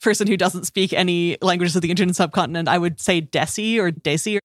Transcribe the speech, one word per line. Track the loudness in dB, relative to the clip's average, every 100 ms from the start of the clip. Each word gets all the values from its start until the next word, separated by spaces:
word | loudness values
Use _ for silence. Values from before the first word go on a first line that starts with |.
person | 0 2 2
who | 2
doesn't | 0 0 -4
speak | -2 0
any | 0 0 0 0 0
languages | 0 0 0 0
of |
the | 0
Indian | 0 0
subcontinent, | 2 0 0 -2 -2 0
I | 2
would | 0 -2
say | 0 0
desi | 0 -2 -2 -2 0 0
or | 0
desi, | -2 -2 -2 -2 -2